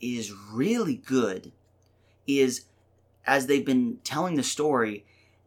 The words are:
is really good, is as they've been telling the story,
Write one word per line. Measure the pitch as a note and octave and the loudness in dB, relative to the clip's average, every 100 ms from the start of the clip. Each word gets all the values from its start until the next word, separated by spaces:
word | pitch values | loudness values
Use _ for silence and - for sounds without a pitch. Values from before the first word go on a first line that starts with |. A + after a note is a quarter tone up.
is | A#2+ A#2+ G#2 G2 G2+ | -8 -6 -8 -12 -10
really | A2+ E3 A#3+ F#3+ | -2 0 2 0
good, | A#2+ - B2+ G#2+ F#2 - - _ _ _ _ _ _ - | -4 0 2 2 -2 -10 -20 _ _ _ _ _ _ -2
is | C#3 C3 B2 - _ _ _ _ _ - | 2 4 2 -10 _ _ _ _ _ 0
as | C#3 C3 | 0 2
they've | C#3+ C3 | 0 2
been | B2+ A#2+ - | 2 2 -4
telling | - C#3+ F3+ D#3 | -6 -4 -2 0
the | |
story, | B2 - D3+ C3 A2 G2+ - _ _ _ | -2 -2 0 2 0 -4 -14 _ _ _